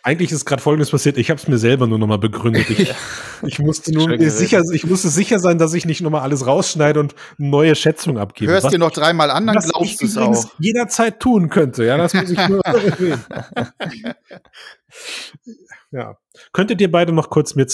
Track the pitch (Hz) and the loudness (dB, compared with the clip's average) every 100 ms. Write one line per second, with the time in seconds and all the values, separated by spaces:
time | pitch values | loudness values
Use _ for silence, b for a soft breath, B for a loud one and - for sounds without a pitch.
0 | 123 165 175 151 - 131 151 151 143 143 | -2 -2 -2 -4 -4 -2 2 2 2 2
1 | 151 143 120 156 - 123 117 135 120 110 | 0 0 -2 -2 0 2 4 2 2 0
2 | 107 107 107 - 117 110 - 104 190 - | 0 0 -2 -2 0 0 0 0 0 -2
3 | B B B B 151 - 147 151 - 156 | B B B B -8 -2 -2 -2 -4 -2
4 | 165 160 156 - - 214 170 160 160 185 | 0 2 2 2 2 2 2 -2 0 0
5 | 185 147 208 208 175 170 160 175 170 151 | 0 0 0 2 2 2 0 0 -4 -4
6 | 165 151 135 143 127 151 190 156 147 151 | -2 -2 -2 -2 0 0 0 0 2 2
7 | 147 - B - 143 143 160 147 - - | -2 -6 B -6 0 2 4 4 2 0
8 | 165 120 101 - 151 185 170 175 165 151 | -4 -4 -6 -4 0 2 2 2 0 2
9 | 151 170 147 139 220 208 160 - - - | 0 2 2 2 2 0 0 -2 -4 -2
10 | 220 214 - 120 113 - 180 233 240 - | -4 0 2 0 -2 -4 -2 -2 -2 0
11 | 226 - 254 226 165 196 143 123 117 143 | 0 0 2 2 2 2 0 0 0 2
12 | 170 - 180 180 180 196 185 233 196 160 | 2 0 0 0 2 2 2 2 2 0
13 | 180 127 - - - - 233 _ - 226 | -2 -2 -8 -14 -10 -8 -8 _ -12 -10
14 | 233 - _ - _ B B B _ B | -14 -14 _ -20 _ B B B _ B
15 | B B B - - 226 _ - _ 131 | B B B -20 -20 -20 _ -20 _ -12
16 | 110 104 _ b b - 208 196 190 170 | -12 -16 _ b b -2 -2 0 2 2
17 | 170 160 151 151 147 135 131 | 2 0 0 -2 0 -2 -2